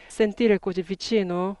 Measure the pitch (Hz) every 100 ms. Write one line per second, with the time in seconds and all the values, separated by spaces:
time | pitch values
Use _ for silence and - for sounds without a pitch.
0 | - - 214 202 226 196 196 180 175 190
1 | - 220 180 175 185 196